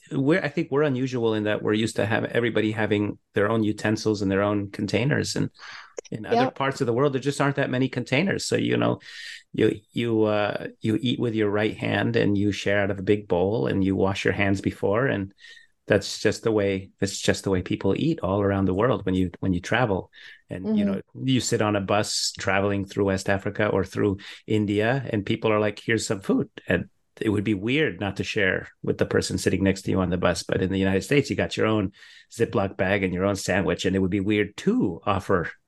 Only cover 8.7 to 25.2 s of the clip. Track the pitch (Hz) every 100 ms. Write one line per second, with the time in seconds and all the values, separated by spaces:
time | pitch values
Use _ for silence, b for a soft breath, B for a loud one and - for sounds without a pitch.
8.7 | 120 117 120 B B B B - - 110
9.7 | - - - 117 110 107 104 101 - -
10.7 | - 110 107 127 - 123 110 104 104 107
11.7 | 104 113 107 113 113 107 101 104 98 101
12.7 | 101 98 101 95 104 101 87 95 117 131
13.7 | 95 95 95 95 98 107 95 98 98 98
14.7 | - 104 107 135 107 98 - B B B
15.7 | _ - 104 - - 110 - 117 107 101
16.7 | 95 92 _ 98 - - 95 101 92 92
17.7 | - 98 - 143 165 90 101 98 98 95
18.7 | 92 123 104 95 92 92 - 98 87 -
19.7 | 113 123 92 - B B B _ 92 202
20.7 | 214 - 196 - 123 127 127 - 117 107
21.7 | 104 95 104 104 - - - - 98 101
22.7 | 98 98 - 98 95 - 98 104 101 104
23.7 | 98 95 110 104 95 B B - 107 104
24.7 | 101 110 135 113 110